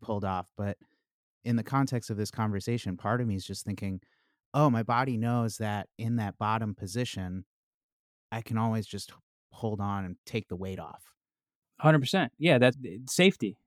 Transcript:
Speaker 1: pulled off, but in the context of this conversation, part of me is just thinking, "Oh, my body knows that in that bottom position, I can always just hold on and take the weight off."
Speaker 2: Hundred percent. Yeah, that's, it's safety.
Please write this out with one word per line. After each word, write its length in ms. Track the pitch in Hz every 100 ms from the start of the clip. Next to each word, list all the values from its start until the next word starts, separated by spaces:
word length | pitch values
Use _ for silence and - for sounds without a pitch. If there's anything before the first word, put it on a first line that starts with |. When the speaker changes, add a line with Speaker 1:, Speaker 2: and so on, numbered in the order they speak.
Speaker 1:
pulled 240 | - 104
off, 240 | 98 92 - -
but 220 | 101 - _ _ _ _ _ _
in 120 | 120 117
the 60 |
context 460 | 110 135 135 123 -
of 80 | 104
this 140 | 107
conversation, 680 | - 107 98 117 120 95 90
part 240 | 101 120
of 60 | 117
me 80 |
is 100 | 95
just 200 | - 95
thinking, 360 | - 98 98 92 _ _ _ _ _
"Oh, 160 | 143 151
my 120 | 113
body 340 | 113 120 135 113
knows 420 | 117 120 113 -
that 300 | 107 104 - -
in 180 | 113 117
that 220 | 104 -
bottom 360 | 107 110 107
position, 680 | 92 95 113 123 - 92 92 - _ _ _ _ _ _ _ -
I 100 | 113
can 140 | - 110
always 280 | 113 110 104
just 260 | 98 - - _ _ _
hold 300 | - 110 104
on 240 | 101 101
and 120 | 92 87
take 240 | - 113 -
the 80 | 90
weight 220 | 95 90
off." 360 | 78 - - _ _ _ _ _ _ -
Speaker 2:
Hundred 180 | 151 156
percent. 320 | 135 190 127 -
Yeah, 200 | 165 127
that's, 180 | 127 131
it's 320 | 117 98 127
safety. 440 | - 185 - 104 -